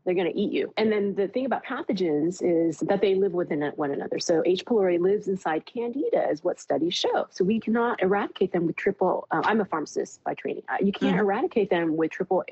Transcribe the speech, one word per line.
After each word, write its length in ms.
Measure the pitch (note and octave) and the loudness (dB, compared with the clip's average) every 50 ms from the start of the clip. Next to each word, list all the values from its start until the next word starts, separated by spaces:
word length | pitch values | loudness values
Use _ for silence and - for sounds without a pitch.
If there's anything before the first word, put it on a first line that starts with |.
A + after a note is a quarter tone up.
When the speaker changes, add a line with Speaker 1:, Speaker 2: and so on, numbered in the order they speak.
| - | -4
Speaker 1:
they're 100 | F#3 F3+ | -2 0
gonna 180 | F#3 F#3 D#3+ - | 0 0 0 0
eat 160 | - G#3 E3 | -2 -2 0
you. 220 | - D3 - - - | 0 -2 -2 -2 -2
And 160 | - A3 A3 | 0 0 2
then 240 | G#3+ G#3 G3+ G3+ F#3+ | 2 2 0 0 0
the 140 | F3+ G3 F#3 | -2 -2 -2
thing 160 | - B3+ C4 | -2 -4 -2
about 180 | C4+ G#3+ F3+ - | -2 -2 -4 -4
pathogens 760 | - C4+ C4 F4 - C4 F#3 F#3+ E3 D3 D3 D3+ E3+ F#3 - | -6 -8 -6 -4 -4 -2 0 0 0 2 2 0 0 -2 -2
is 380 | - F3+ E3+ E3 E3 E3 D#3 - | 0 2 2 2 2 0 0 -2
that 200 | D#3+ D#3 G3+ G3 | -2 0 2 2
they 160 | G#3+ G3+ F#3+ | 2 2 4
live 160 | F#3+ G3 G3 | 2 2 2
within 300 | E3+ F3 F3 D3 - D3 D3 C#3+ - | 0 -2 -2 -2 -2 -2 -2 -2 -2
one 160 | - D3+ C#3 | -2 -2 -2
another. 280 | C#3+ - - - - D#3 | -2 -4 -4 -4 -4 -4
So 240 | - - E3+ D#3+ E3 | 0 0 2 2 4
H. 200 | F3 F#3 F#3 - | 2 2 0 0
pylori 340 | - B3 A3 F#3+ F#3 F3+ E3+ | 0 2 2 4 4 2 2
lives 300 | F3 F#3+ G3+ G#3 - F#3 | 4 2 2 2 0 -2
inside 360 | G3 F#3 - E3+ D#3 D#3+ - | -4 -2 -2 -2 -2 -2 -4
Candida 640 | - - A#3+ A#3 A#3+ A#3+ C#4 D#4+ - - - - - | -6 -6 -6 -6 -4 -4 -4 -2 0 2 2 2 0
is 140 | D3+ D3+ - | 0 -2 -2
what 160 | F3 - - | -2 -4 -4
studies 340 | - - D3 C#3 D3+ F3 F3+ | -4 -4 -2 0 0 0 0
show. 340 | - - - A4+ - - - | 0 0 0 0 0 -2 -4
So 160 | - - F#3+ | -2 0 2
we 160 | F3+ A3+ A3 | 2 2 0
cannot 400 | - A3+ A3 A#3+ A#3 A#3+ A3+ - | 0 0 0 2 2 0 0 0
eradicate 500 | F#3 F#3 G3+ G3+ A#3 E4+ - - G3+ F#3 | 2 2 2 2 0 -2 -2 0 0 0
them 160 | - F3+ E3+ D#3+ | 2 0 0 0
with 80 | - | -2
triple, 500 | - - G3+ F#3+ - G3 F3+ - - - - | 0 -2 -2 0 2 2 2 2 0 -2 -2
uh, 100 | - D#3+ - | -2 0 0
I'm 160 | - G#3+ A3+ | 2 2 2
a 40 | G3+ | 0
pharmacist 560 | - - D#3 D3 - - - - - - - _ | 0 -2 -4 -6 -4 -4 -6 -6 -6 -10 -10 _
by 80 | - C#3+ | -8 -8
training. 300 | - - - - - - - | -6 -6 -6 -8 -8 -8 -6
Uh, 100 | - - | -2 0
you 100 | - G3 | 0 0
can't 220 | G3 - - G3 F#3 | 0 0 0 2 2
Speaker 2:
Mm-hmm. 60 | F3+ | 2
Speaker 1:
eradicate 500 | G#3 G3 G3 A3+ D4+ F4+ - A3+ G3 G3 | 2 2 2 0 -2 0 2 0 2 2
them 260 | F#3+ F3 E3+ E3 D#3 | 2 2 2 2 2
with 160 | D#3+ D#3+ D#3 | 0 0 0
triple 320 | - - F#3 - G3 F3+ - - | -2 -4 -2 0 0 0 0 -2